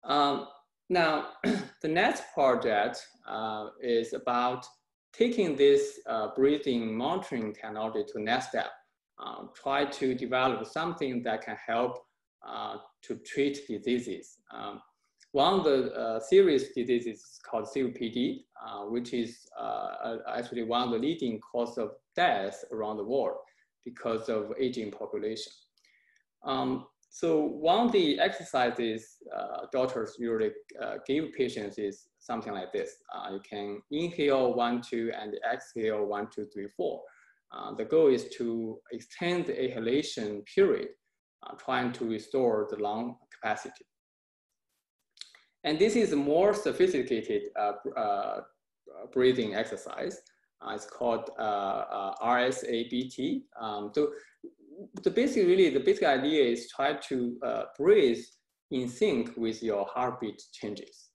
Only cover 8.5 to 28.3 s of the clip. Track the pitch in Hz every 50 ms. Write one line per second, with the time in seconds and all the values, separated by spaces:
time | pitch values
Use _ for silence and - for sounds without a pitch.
8.5 | - 117 98 - - - _ _ _ _ _ _ _ _ - - - - - -
9.5 | - - - 139 135 139 147 139 - - 143 131 127 127 135 120 127 127 127 131
10.5 | 123 110 113 - - 156 165 175 170 - 151 135 127 123 120 117 110 110 - -
11.5 | 107 - - - 113 117 123 123 123 - - _ _ _ _ _ _ _ - -
12.5 | 113 110 107 107 104 104 - - _ _ - - 117 - - - - 139 139 143
13.5 | 139 143 - - 113 101 - - 123 120 - 110 92 82 - - - _ _ _
14.5 | - 58 - - - - - _ _ _ _ _ _ _ _ _ _ 143 139 165
15.5 | 196 196 165 156 139 131 127 - - 120 117 113 110 113 113 - 185 196 196 180
16.5 | 147 131 - - - 131 120 123 123 120 117 120 107 101 - - - - _ -
17.5 | - 113 107 - - 139 131 123 120 - 120 113 110 123 123 143 - 131 - _
18.5 | _ - 113 113 110 104 101 104 113 120 120 120 - 123 113 110 - - - -
19.5 | - 117 117 113 113 110 98 - 92 - - 120 117 113 - - 117 117 120 -
20.5 | - 120 117 113 117 120 123 120 120 113 120 147 170 165 143 123 110 107 - -
21.5 | - 120 120 113 117 - 113 104 - - _ _ _ - 175 170 123 101 95 101
22.5 | 101 - - - 123 110 107 107 107 107 101 107 123 139 117 95 90 - - _
23.5 | _ _ _ _ _ _ _ 127 120 - - 120 113 110 113 - 117 110 104 104
24.5 | 107 - 135 127 123 123 110 104 98 - 110 - - 104 101 110 110 110 - -
25.5 | - - _ _ _ _ _ _ _ _ _ _ _ _ _ _ _ _ - 143
26.5 | 135 131 131 131 131 131 - - _ _ _ _ _ - - 165 160 151 151 143
27.5 | - 147 156 165 180 214 240 233 - 202 175 151 131 - - 196